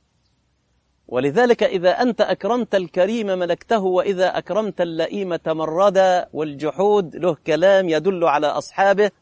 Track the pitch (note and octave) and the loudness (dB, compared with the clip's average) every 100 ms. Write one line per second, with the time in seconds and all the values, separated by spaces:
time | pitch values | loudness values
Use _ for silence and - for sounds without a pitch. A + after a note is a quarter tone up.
0 | _ _ _ _ _ _ _ _ _ _ | _ _ _ _ _ _ _ _ _ _
1 | - B2 C#3+ E3 B3 A3+ G3+ F#3 F3+ - | -8 -4 -2 2 2 2 0 0 0 2
2 | B3 A3 G3+ F#3 G3 A#3+ A3 G3 F3 F#3 | 0 0 -2 -2 -2 -2 -2 -4 -2 -2
3 | F#3+ A#3 G#3 F#3 F3 E3+ - A3+ F#3+ F3+ | -2 -2 -4 -4 -4 -4 -2 -2 0 0
4 | - F#3 F3+ - - F#3 G#3+ - F3 D#3+ | 0 0 -2 -2 -4 -4 -4 -4 -4 -4
5 | D#3+ G3+ F#3 E3 E3 D#3+ D#3 D#3+ G3+ F#3+ | -4 -4 -6 -4 -4 -4 -4 2 4 4
6 | F#3+ F3+ - C#3 D#3 C#3 D3+ E3+ G3+ G#3 | 4 2 -2 -6 -8 -6 -6 0 2 2
7 | D#3+ - E3+ D3+ - D#3 F#3+ G3 F#3 D#3 | 0 -2 -2 -2 -2 2 4 4 2 0
8 | E3+ F3+ E3 D3 D3 C#3+ - - G3 G3 | 0 0 0 2 0 -2 -6 0 2 2
9 | G#3 - | 0 -2